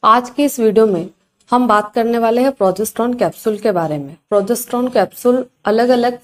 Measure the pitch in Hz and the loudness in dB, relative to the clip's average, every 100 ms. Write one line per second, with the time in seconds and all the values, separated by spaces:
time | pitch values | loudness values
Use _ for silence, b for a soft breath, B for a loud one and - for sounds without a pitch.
0 | - 233 247 - 285 269 226 208 220 185 | 4 2 2 -2 -2 2 2 4 2 0
1 | 175 _ _ _ _ 247 247 208 208 - | -6 _ _ _ _ 0 2 2 0 -2
2 | 233 233 226 240 262 277 190 185 214 - | -2 0 0 2 0 2 0 0 -6 -4
3 | 240 240 185 - - 208 226 180 160 151 | -4 0 -2 -2 -6 -2 -2 -2 -2 -4
4 | 139 160 _ 208 202 233 - 240 247 247 | -8 -16 _ -2 0 -4 -4 -4 -2 0
5 | 185 - 247 247 247 _ - 220 240 247 | -2 -2 0 0 -2 _ -2 0 2 2
6 | 240 240 | 0 -4